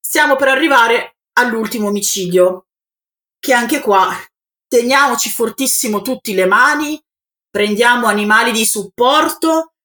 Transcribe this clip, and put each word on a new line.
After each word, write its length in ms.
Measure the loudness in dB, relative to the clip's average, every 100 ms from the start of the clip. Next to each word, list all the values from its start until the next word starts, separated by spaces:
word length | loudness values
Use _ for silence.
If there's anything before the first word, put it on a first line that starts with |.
Stiamo 340 | -4 0 2 2
per 120 | 2
arrivare 680 | 2 2 2 2 0 -2 _ _ -2
all'ultimo 500 | -2 -2 -6 -4 -4
omicidio, 800 | -2 -4 -4 0 2 2 0 _ _ _ _ _ _ _ _
che 140 | -2
anche 280 | 0 0 -4
qua 300 | 0 0 0 -4 -14 _ _ _ _
teniamoci 640 | 0 2 2 2 0 -6
fortissimo 720 | -4 -4 -2 -4 -2 -2 -4
tutti 320 | -4 -8 -4
le 120 | -2 2
mani, 540 | 4 2 2 -4 -8 _ _ _ _ _
prendiamo 580 | -4 -2 2 2 2 0
animali 440 | 0 2 2 2
di 140 | 0 -2
supporto 1080 | -4 -8 -2 2 2 0 -2 0 0 -2 _